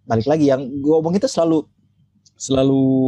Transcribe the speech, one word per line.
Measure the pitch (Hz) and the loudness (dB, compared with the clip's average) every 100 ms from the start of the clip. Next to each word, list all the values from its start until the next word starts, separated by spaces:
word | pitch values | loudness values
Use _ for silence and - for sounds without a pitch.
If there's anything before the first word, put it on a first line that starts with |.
balik | - 113 131 | -4 -2 0
lagi | 156 143 | 2 2
yang | 131 127 143 | 0 -2 -6
gua | 143 160 | 0 0
omong | 160 196 | 0 -2
itu | |
selalu, | 262 - 165 156 - _ _ _ _ _ _ - | -2 -2 0 0 -4 _ _ _ _ _ _ -12
selalu | - 135 135 135 135 131 | -4 0 2 2 2 2